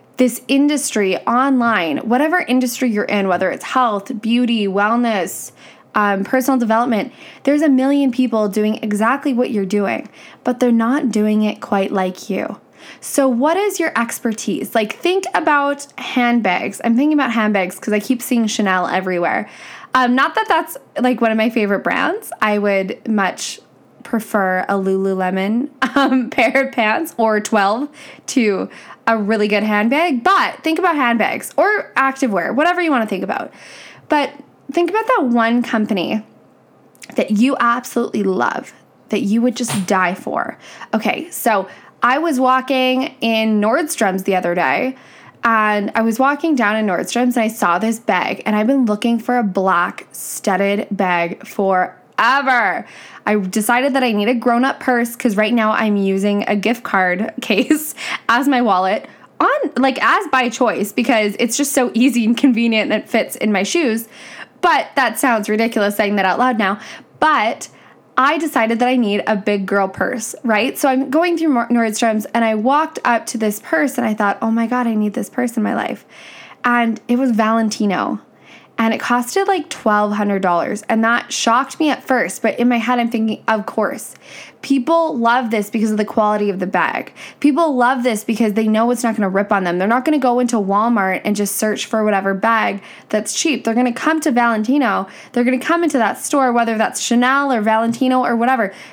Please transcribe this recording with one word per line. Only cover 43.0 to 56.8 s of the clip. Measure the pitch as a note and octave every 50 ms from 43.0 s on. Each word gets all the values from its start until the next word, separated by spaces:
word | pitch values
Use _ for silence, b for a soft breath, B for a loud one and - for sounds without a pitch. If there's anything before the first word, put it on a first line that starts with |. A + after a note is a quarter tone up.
| C4 - - -
in | - A3+ A3+ A3 A3 A3 G#3+ G#3
Nordstrom's | G3+ G#3+ A#3+ D#4+ F4 D4+ - - A3+ F#3+ F#3 F#3+ F#3+
the | - F#3+
other | F#3 F3+ F3 F3
day, | F3+ E3 C3+ C3+ F3 A#3+ C4 C4 B B B B B B B B B -
and | A#3 A3+ A3 G#3+ G#3+ G#3 G#3 G3+ - -
I | - A3+
was | A3+ A3 -
walking | C4 C4+ D4 C#4+ - E4 D#4
down | B3 A3+ G3+ G#3+
in | A3 A3
Nordstrom's | G#3 F3+ E3 F#3 - - A#3+ B3+ B3 B3
and | B3 A3+
I | G#3+
saw | A3+ - - F3+ E3+ F3+
this | G#3 A3 A3+ A3+
bag, | - - G3 F3+ - - G3 G3 -
and | - G#3+
I've | G#3+ G#3+ A3+
been | C#4 C#4 B3+
looking | G#3+ G#3 G#3 - A#3 A#3 A3+
for | A#3 - B3 B3
a | A#3
black | G3+ F3+ G3+ F#3+ F#3+ F#3 E3+ F3 F#3 - - - - -
studded | - - - - - - A3 F#3+ F#3 G3 G3 G3+ G3+ G#3+ - G#3
bag | F#3 G3 F3+ F3+ F3 E3+ E3+ - - -
for | - - - G3+ F#3+ F#3+ F3+ F3+ - - - - _ _ -
ever. | G#3 A#3 C4 C#4 C4+ C4 B3+ A#3+ A3 F#3+ E3+ C#3 G#2+ B B B B B B B B
I | G#3+ G#3+
decided | G#3 F#3+ F#3 F#3 A3+ G#3 - A#3+ B3 C4 C#4 B3+
that | C4+ B3+
I | B3 A3
need | G#3 G#3 A3
a | B3+
grown-up | A#3+ A3+ B3 A#3 A#3+ B3 C4+ - -
purse | - - B3+ A#3+ A#3 A#3 A#3
'cause | - - B3 G3+
right | G3 G#3+ G#3+ A#3+
now | A#3+ A3 G#3+ G#3+
I'm | - A3 A3 G#3
using | G3+ G3 G3 F#3+ G3 F#3+ G#3 G3+ G3+ F#3+
a | - G#3+
gift | G#3 F#3 G#3+ A3+ A3+